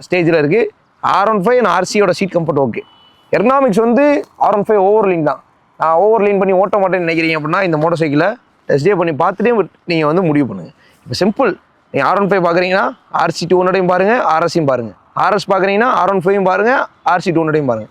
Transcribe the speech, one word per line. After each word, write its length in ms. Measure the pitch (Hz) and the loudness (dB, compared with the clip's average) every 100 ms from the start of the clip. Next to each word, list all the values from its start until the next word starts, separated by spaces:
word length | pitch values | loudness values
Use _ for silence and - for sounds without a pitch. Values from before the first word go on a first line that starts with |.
| - | -4
ஸ்டேஜ்ல 320 | 180 165 165 | -2 2 2
இருக்கு. 180 | 143 208 415 _ _ _ 127 160 | 2 0 -2 _ _ _ -2 0
ஆர் 120 | 202 | 0
ஒன் 80 | 214 180 | 0 0
ஃபைவ் 140 | 247 | 2
and 80 | 208 175 | 2 0
ஆர் 120 | 180 | -2
சியோட 220 | - 202 170 | 0 0 0
சீட் 140 | - 175 | -2 -2
கம்ஃபர்ட் 240 | 160 143 131 | -2 -2 -2
ஓகே. 160 | 104 - _ _ _ - 165 | -4 -12 _ _ _ -4 0
எர்கனாமிக்ஸ் 440 | 208 277 262 190 233 | 2 2 2 2 2
வந்து 180 | 240 294 285 - - 170 | 2 2 0 -4 -2 0
ஆர் 80 | 208 | 0
ஒன் 80 | 196 | 0
ஃபைவ் 120 | 214 190 | 2 2
ஓவர் 200 | 220 202 | 2 2
லீன் 160 | 170 147 | 0 -2
தான். 120 | 135 _ _ _ - | -4 _ _ _ -4
நான் 160 | 156 165 208 | 0 2 2
ஓவர் 180 | 220 202 | 2 2
லீன் 140 | 196 | 0
பண்ணி 120 | 190 185 | 0 0
ஓட்ட 160 | 202 214 | 0 0
மாட்டேன்னு 240 | 190 180 165 | 0 -2 -2
நினைக்கிறீங்க 300 | 165 165 156 | -2 -2 -2
அப்படின்னா 220 | 151 180 190 | -2 -2 -2
இந்த 100 | 151 | 0
மோட்டார் 180 | 160 165 | -2 -2
சைக்கிளை 280 | 160 147 180 240 _ _ - | 0 0 -2 -4 _ _ -4
டெஸ்ட் 160 | 143 160 | 0 0
ட்ரைவ் 140 | 190 | 0
பண்ணி 120 | 170 139 | -2 -2
பார்த்துட்டே 300 | 170 185 220 233 165 _ - | -2 0 0 0 -2 _ -6
நீங்க 140 | 165 151 | -2 0
வந்து 120 | 170 175 | 0 0
முடிவு 160 | 147 123 | 0 -2
பண்ணுங்க. 220 | 98 80 _ _ _ | -6 -16 _ _ _
இப்ப 120 | - 120 | -10 -2
சிம்பிள், 300 | 190 214 240 - _ _ _ | -2 0 -2 -4 _ _ _
நீங்க 100 | 135 135 | -2 0
ஆர் 100 | 185 | 0
ஒன் 80 | 196 | 0
ஃபைவ் 120 | 196 170 | 0 0
பாக்குறீங்கன்னா 380 | 170 180 190 247 262 _ 151 | 0 0 0 -2 -6 _ -4
ஆர் 140 | 165 - | -2 -2
சி 80 | 165 | 0
டூ 60 | 180 | 2
ஹண்ட்ரடையும் 320 | 180 190 180 | 2 0 2
பாருங்க, 200 | 180 190 247 - | 2 2 0 0
ஆர் 120 | 160 165 | 0 0
எஸ்ஸையும் 220 | 170 143 | 0 0
பாருங்க, 200 | 127 113 - _ - | -2 -4 -14 _ -2
ஆர் 120 | 175 202 | 0 0
எஸ் 120 | - | 0
பாக்குறீங்கன்னா 360 | 190 190 202 247 202 | 0 2 0 0 0
ஆர் 100 | 180 | 0
ஒன் 100 | 196 170 | 0 0
ஃபைவும் 220 | 202 185 | 0 0
பாருங்க, 200 | 190 220 262 - _ 160 | 0 0 0 -4 _ -2
ஆர் 120 | 180 190 | -2 0
சி 60 | 160 | 0
டூ 60 | |
ஹண்ட்ரடையும் 280 | 160 151 139 | 0 0 0
பாருங்க. 160 | 113 104 | -4 -4